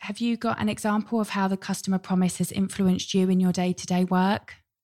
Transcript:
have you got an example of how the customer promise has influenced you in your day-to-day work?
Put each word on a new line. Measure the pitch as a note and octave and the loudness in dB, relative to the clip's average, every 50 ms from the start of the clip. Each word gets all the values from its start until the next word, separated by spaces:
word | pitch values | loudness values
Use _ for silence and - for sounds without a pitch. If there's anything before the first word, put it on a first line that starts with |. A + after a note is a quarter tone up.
have | - - G#3 - | -12 -12 -6 -4
you | A#3 A#3 A#3 | -2 -2 -2
got | A3+ - A3+ A3+ - | -2 -2 -4 -2 -2
an | G#3+ G#3+ | -2 -2
example | G#3 - - G#3+ G#3 G#3+ G#3 - A#3 A3+ | -2 -2 -2 0 0 0 -2 -2 -2 -2
of | G#3 - | -2 -2
how | - G3+ G3 F#3+ | 0 0 0 0
the | G3 | 0
customer | F#3+ - - F#3+ - - - F#3+ F#3 | -2 -4 -4 -6 -4 -2 -2 -2 -2
promise | - - F#3 F3+ F3+ F3+ - - | 0 0 2 2 2 2 2 0
has | F3+ - | -4 -2
influenced | - G3 G3 F#3+ - - G3 F#3 F#3 F#3 - - - | -2 -2 -2 -2 0 2 2 2 2 2 0 -2 0
you | F#3+ F#3 F#3 | 2 2 4
in | F#3 F#3 | 4 4
your | F#3 F3+ F3 | 4 2 2
day-to-day | F#3+ F3+ F3+ F3 - - - F#3 F3+ F#3 | 2 0 0 -2 -4 -4 -2 0 0 2
work? | F3+ F#3 F3+ F#3 G3 G#3+ - - - - - _ _ _ _ | 2 2 2 2 2 0 -2 -4 -10 -20 -20 _ _ _ _